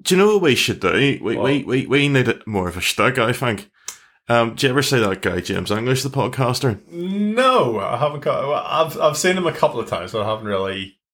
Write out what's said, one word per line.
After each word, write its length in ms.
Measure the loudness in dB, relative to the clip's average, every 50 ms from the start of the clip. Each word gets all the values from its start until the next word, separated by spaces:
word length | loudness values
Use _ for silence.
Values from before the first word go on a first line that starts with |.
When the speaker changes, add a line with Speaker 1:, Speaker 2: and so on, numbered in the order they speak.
Speaker 1:
Do 140 | -2 2 4
you 60 | 4
know 120 | 6 6 4
what 80 | 4
we 140 | 4 4 4
should 240 | 4 2 0 -2 0
do? 400 | 0 0 2 2 2 2 0 -2
We, 140 | -2 -4 -2 0
Speaker 2:
What? 60 | 0
Speaker 1:
we, 200 | 0 0 0 -2
we, 220 | -2 -2 -2 0 0
we 200 | 2 2 2 4
need 180 | 2 2 2 2
it 200 | 0 -2 -4 -4
more 200 | -2 -2 -2 -2
of 100 | -4 -4
a 40 |
shtick, 360 | -4 -2 0 2 2 2 2 2
I 160 | 0 0 0
think. 360 | -2 -2 -2 -2 -4 -6 -12 _ _ _ -18 -18 -18 -20 _ _ _ _ 2
Um, 260 | 2 2 2 2 0
do 120 | -2 -2 0
you 40 |
ever 120 | 2 0 0
see 160 | 2 2 2
that 220 | 2 2 0 -2 -2
guy, 180 | -2 -2 -2
James 300 | -4 -4 -4 -4 -2 -2
English, 320 | -2 -2 0 0 0 0 -2
the 60 | -2
podcaster? 720 | -2 -2 -2 -2 -2 0 0 0 0 0 0 -2 -2 -2 -6 -12
Speaker 2:
No, 880 | -10 -8 -6 -4 -2 -2 -2 0 0 2 2 2 4 2 2 2 0 -2
I 180 | -2 -4 -2 -2
haven't 240 | -2 -2 -2 -4
got, 260 | -2 -2 -2 -2 -2 -2
well, 160 | -2 -4 -2
I've, 340 | -2 0 0 0 0 0 0
I've 180 | 2 2 2 2
seen 200 | 0 0 0 0
him 100 | 0 -2
a 40 |
couple 280 | 0 2 0 0 0 -2
of 80 | -6 -4
times, 220 | -6 -6 -6 -4
but 100 | -4 -4
I 80 | -2 -2
haven't 160 | -4 -4 -4
really 520 | -4 -2 -2 -2 -2 -4 -6 -8 -10 -14 _ _ _